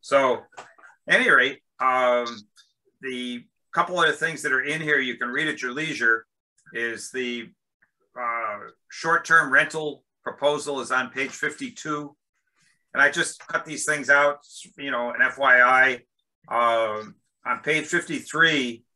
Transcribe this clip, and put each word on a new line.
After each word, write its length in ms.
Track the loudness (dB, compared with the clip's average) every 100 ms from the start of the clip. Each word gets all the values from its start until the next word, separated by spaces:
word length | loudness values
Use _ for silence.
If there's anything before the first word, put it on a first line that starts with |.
So, 420 | 2 2 4 0 -4 -20 -20 _ -20 _ 0
at 120 | 2
any 100 | 6
rate, 300 | 4 4 -2 _ _
um, 460 | 0 2 4 2 -2 -10 _ _ _ _ _ _
the 440 | -10 -8 -8 -10 -16 _ _
couple 260 | -2 -2 2
other 140 | 2
things 300 | 2 -4 -4
that 100 | -2
are 100 | -2
in 180 | -2 -4
here 180 | 0 0
you 180 | 0 -4
can 120 | -4
read 200 | -4 -4
at 140 | -6
your 100 | -8
leisure 540 | -6 -6 0 2 0 -2 _ _ _ _
is 380 | -8 -6 -6 -10
the, 380 | -8 -6 -8 -12 _ _ _ _ _ _ -8
uh, 400 | -6 -4 -6 -8 -14 _ _
short-term 600 | -10 0 0 4 4 4
rental 520 | 2 2 -4 -6 -8 _ _
proposal 580 | -14 0 0 0 -4 -6
is 100 | -2
on 200 | -2 -2
page 200 | -6 -6
fifty-two. 840 | -4 -6 -6 -12 -12 -8 -8 -8 _ _ _ _ _ _ _ _
And 100 | 2
I 80 | 2
just 300 | 2 -4 -6 -6
cut 160 | -6
these 200 | -6 -8 -4
things 220 | -4 2
out, 280 | 4 4 0 _ -20 -20 -12
you 120 | -6
know, 200 | -4 -4
an 100 | 0
F 160 | -2 2
Y 220 | 4 6
I. 400 | 8 6 4 2 _ _ _ _ -4
Um, 680 | 2 4 4 0 -2 -10 -18 _ _ -6
on 140 | -4
page 260 | -2 -2 0
fifty-three 1000 | -4 -2 -8 -6 0 2 2 -2 -6 _